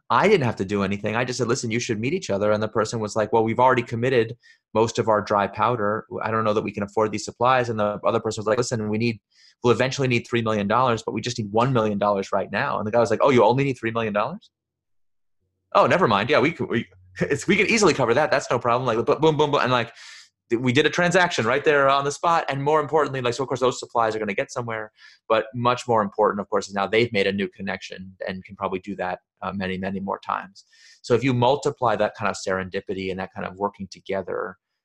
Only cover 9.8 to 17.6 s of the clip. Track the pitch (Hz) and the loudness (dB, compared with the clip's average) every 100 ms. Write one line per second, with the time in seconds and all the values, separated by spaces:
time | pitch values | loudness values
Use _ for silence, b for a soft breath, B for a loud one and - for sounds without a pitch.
9.8 | 127 135 131 120 - 120 113 110 98 113 | 2 0 0 0 0 -2 0 0 2 2
10.8 | 131 113 - 107 120 120 104 107 123 123 | 2 0 -4 -6 -6 -6 -2 0 2 2
11.8 | 107 101 104 101 98 101 95 101 139 101 | 0 0 0 0 -2 -4 -4 -4 -4 -4
12.8 | 104 117 110 110 139 123 107 127 139 127 | -2 0 2 4 4 6 6 4 0 -2
13.8 | 113 113 110 101 120 196 _ _ _ _ | -4 -4 -2 -2 -2 -6 _ _ _ _
14.8 | _ _ _ _ _ _ _ _ _ 202 | _ _ _ _ _ _ _ _ _ 2
15.8 | 147 160 160 101 117 143 139 170 113 117 | 4 4 4 2 2 2 2 -2 -4 -4
16.8 | - _ _ - 175 139 - 196 | -6 _ _ -6 -4 -2 0 0